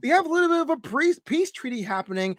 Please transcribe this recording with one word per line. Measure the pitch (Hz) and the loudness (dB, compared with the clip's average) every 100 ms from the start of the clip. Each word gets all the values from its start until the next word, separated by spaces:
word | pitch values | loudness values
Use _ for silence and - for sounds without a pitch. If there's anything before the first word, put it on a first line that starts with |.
We | 247 | 2
have | 359 330 | 2 2
a | |
little | 339 349 | 2 2
bit | 339 | 2
of | 302 | 0
a | 311 | -2
pre-, | 190 254 349 339 | -2 0 0 0
peace | - 320 370 | -2 -2 -2
treaty | - 247 240 | -4 -8 -6
happening, | 196 190 190 190 190 | -4 -6 -4 -4 -4